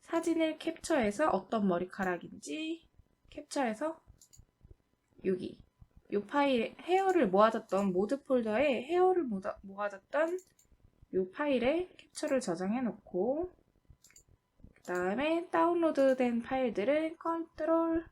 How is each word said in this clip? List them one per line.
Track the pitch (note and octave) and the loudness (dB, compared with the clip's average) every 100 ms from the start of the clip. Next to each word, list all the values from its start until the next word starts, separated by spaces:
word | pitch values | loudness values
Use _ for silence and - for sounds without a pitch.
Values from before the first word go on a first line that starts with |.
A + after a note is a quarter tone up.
사진을 | - E4+ E4+ D#4+ D#4+ D#4 | -2 -2 0 0 0 0
캡처해서 | - D#4+ - D#4 G#3+ G3+ D#4 | -6 -6 0 2 2 2 2
어떤 | F#3+ F#3+ A3+ G3+ | 0 -2 0 2
머리카락인지 | F3 F#3 - F#3 F3 - G3 C#4+ D4 D#4+ E4 _ _ _ _ _ | 0 -2 -4 -4 -4 -8 -16 -10 -8 -8 -8 _ _ _ _ _
캡처해서 | - D4 C#4+ B3 G#3+ D#4 D#4+ _ - _ - - _ - - _ _ _ - | -18 -8 -4 -2 -2 -6 -6 _ -20 _ -20 -20 _ -20 -20 _ _ _ -8
여기 | F#3+ F#3 - - - _ - - _ | -4 -4 -6 -14 -20 _ -20 -20 _
요 | G3+ | -6
파일 | G#3 C#4+ C#4+ B3+ - - | -2 0 2 0 -2 -8
헤어를 | - F#4 F#4+ F4+ G#3+ | 0 2 4 2 4
모아뒀던 | F#3 A3 G3 - F#3+ G3+ | 6 4 4 -2 0 2
모드 | F3 G#3 C#4 | 0 0 -2
폴더에 | - B3+ A3 G#3+ D4 A#3+ | 0 0 2 2 2 0
헤어를 | B3+ F4 F#4 F4+ | 0 2 4 2
모아-, | C#4 F#3+ F#3+ - | 0 -4 -6 -10
모아뒀던 | G3 G3 G#3 G3 _ C#4 E4 F4+ - _ _ _ _ _ - | -14 -6 -6 -6 _ 0 0 -2 -8 _ _ _ _ _ -6
요 | F#3 F#3 | -4 -4
파일에 | - D4 C4 A#3+ D#4+ F4+ - | -4 0 0 2 0 -4 -12
캡처를 | - - D4+ C4+ | -18 -8 -2 -2
저장해 | B3 E3+ F#3+ A#3 | -2 -4 -2 -2
놓고 | A#3+ - - F3+ G#3+ D4 F4+ - _ _ _ - _ - _ _ _ _ - - | -4 -6 -8 -2 -2 -2 -4 -10 _ _ _ -20 _ -20 _ _ _ _ -20 -20
그다음에 | - F3+ F#3 G#3+ D4+ E4 F4 | -6 -4 -2 0 0 -2 0
다운로드된 | E4+ E4 F4 E4 D4+ C4+ C4 B3 A#3 | 2 4 4 2 4 4 4 2 0
파일들을 | A#3 C4 B3+ G3+ G#3 D4+ D#4+ E4 | -2 -2 0 0 2 2 0 -4
컨트롤 | E4 E4 E4 - D#4+ E4 E4 E4 E4 | -4 -4 -6 -6 0 2 2 -2 -4